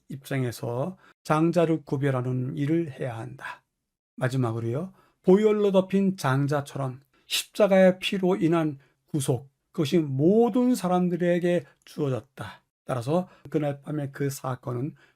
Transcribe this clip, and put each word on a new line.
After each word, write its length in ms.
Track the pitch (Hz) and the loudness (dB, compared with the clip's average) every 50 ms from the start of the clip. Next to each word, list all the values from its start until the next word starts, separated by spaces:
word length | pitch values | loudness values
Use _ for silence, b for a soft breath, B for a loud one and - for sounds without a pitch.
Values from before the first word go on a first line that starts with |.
| _ - | _ -16
입장에서 920 | 156 135 - - 143 135 127 120 110 - - 120 120 123 139 180 185 - b b b b - | -16 -14 -10 -6 -4 -4 -2 -4 -6 -6 -8 -6 -6 -4 -6 -6 -8 -12 b b b b -4
장자를 600 | - 156 151 160 170 165 175 165 160 165 156 - | -2 0 2 2 2 2 2 2 2 0 -2 -4
구별하는 720 | - 151 135 135 139 131 127 123 127 127 127 127 131 151 | -4 -4 -2 0 0 0 -2 -2 -4 -4 -4 -4 -6 -6
일을 420 | 151 143 143 160 170 170 151 127 - | -4 -2 -2 -2 -2 -2 -4 -8 -8
해야 180 | 151 131 113 | -8 -8 -8
한다. 460 | 110 117 123 127 135 - - - - _ _ _ _ _ _ _ _ _ _ _ | -10 -12 -14 -14 -14 -14 -16 -16 -16 _ _ _ _ _ _ _ _ _ _ _
마지막으로요. 760 | - 139 127 120 135 127 117 113 117 113 113 120 139 175 190 - b b b b b b | -4 -4 -2 0 0 -2 -2 -2 -4 -4 -4 -4 -6 -6 -10 -12 b b b b b b
보혈로 500 | - 185 202 214 214 214 214 202 202 190 | 4 6 6 6 4 4 4 2 2 2
덮인 440 | 190 185 190 - 196 196 190 185 | 2 2 2 2 0 2 0 0
장자처럼 840 | - - 135 131 135 143 139 151 147 139 - - 139 135 131 123 127 _ _ _ _ _ | -2 -2 0 0 0 0 0 -2 -2 -4 -6 -8 -8 -8 -8 -8 -12 _ _ _ _ _
십자가의 720 | - - - - - - - 214 196 196 190 190 185 180 - | -8 -6 -6 -6 -6 0 2 4 4 6 8 8 6 6 4
피로 360 | - - - 190 190 180 190 | 0 -6 -2 0 0 0 2
인한 420 | 208 190 156 170 170 160 156 143 139 b b b b b | 2 2 2 2 2 0 0 -4 -6 b b b b b
구속, 440 | _ - 156 135 - 139 113 - - _ _ _ _ - | _ -6 -4 -2 0 -2 -2 -4 -10 _ _ _ _ -6
그것이 260 | - 160 139 - 175 | -4 -2 0 2 2
모든 760 | 156 143 131 131 147 170 202 226 233 240 196 247 247 247 254 | 0 0 0 2 4 4 6 6 4 4 4 2 2 2 2
사람들에게 880 | 196 - 180 180 180 180 180 175 170 180 175 175 175 165 175 175 170 139 b b b b | 0 0 0 0 2 2 0 0 0 0 0 0 0 2 0 0 0 -2 b b b b
주어졌다. 800 | - - - 151 139 127 113 - _ _ - 110 104 - - _ _ _ _ _ | -14 -8 -6 -4 -2 -4 -4 -6 _ _ -16 -16 -16 -16 -18 _ _ _ _ _
따라서 440 | - 135 123 113 127 156 180 180 - b b b 143 | -8 -6 -6 -4 -2 -2 -2 -4 -4 b b b -6
그날 320 | - 160 151 143 139 139 - | -4 -4 -2 -4 -4 -6 -8
밤의 280 | - 151 151 143 135 139 | -8 -6 -6 -6 -8 -6
그 180 | - 143 139 | -6 -4 -4
사건은 640 | 139 - - 139 131 - - - 123 120 127 156 - b b b b | -4 -6 -6 -8 -8 -8 -8 -8 -8 -6 -6 -8 -10 b b b b